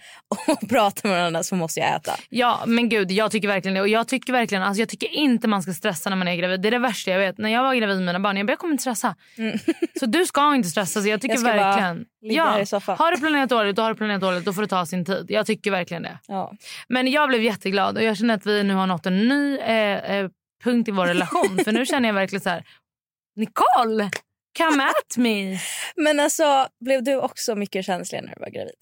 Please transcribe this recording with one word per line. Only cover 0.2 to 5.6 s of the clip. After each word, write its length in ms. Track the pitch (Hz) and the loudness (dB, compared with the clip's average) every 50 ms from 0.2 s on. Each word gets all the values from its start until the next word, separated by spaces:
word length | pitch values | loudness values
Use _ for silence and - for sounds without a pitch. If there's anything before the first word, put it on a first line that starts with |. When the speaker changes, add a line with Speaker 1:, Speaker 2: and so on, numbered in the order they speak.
| _ _ - - - - | _ _ -8 -4 0 -2
Speaker 1:
och 220 | 302 - - - | 0 0 -2 0
<laughs> 0 | |
prata 380 | 233 247 214 202 202 - - 214 | 2 4 4 4 2 -2 -2 0
med 100 | 190 175 | 2 2
varandra 260 | 175 175 165 165 180 | 2 0 0 -2 -2
så 120 | - - | -2 -2
måste 240 | 185 165 160 - - | -2 -2 -2 -4 -2
jag 160 | - 143 147 | 0 0 -2
äta. 200 | - - - - - - _ | -2 -4 -6 -6 -6 -8 _
Speaker 2:
Ja, 340 | - 233 240 247 226 - - 226 | -2 0 2 2 2 0 0 0
men 220 | 233 233 240 226 | 0 2 2 2
gud, 220 | 233 214 196 175 | 2 0 0 0
jag 200 | 185 202 220 208 | 0 0 0 2
tycker 160 | - 220 180 202 | 0 0 0 0
verkligen 280 | 202 190 175 190 190 | 0 0 0 -2 -2
det. 60 | 190 | 0
Och 60 | 196 202 | 2 2
jag 200 | 214 226 226 - | 2 2 0 0
tycker 260 | - 254 - - 254 | -2 -4 -2 0 0
verkligen, 300 | 254 233 - 202 190 185 | 0 2 0 0 -2 0
alltså, 180 | 196 202 196 | -2 0 0
jag 80 | 226 220 | -2 -4
tycker 180 | - - - - | -4 -8 -8 -6
inte 400 | 330 285 302 277 240 220 - 220 | -2 2 2 4 4 2 2 0
man 160 | 208 196 | 0 0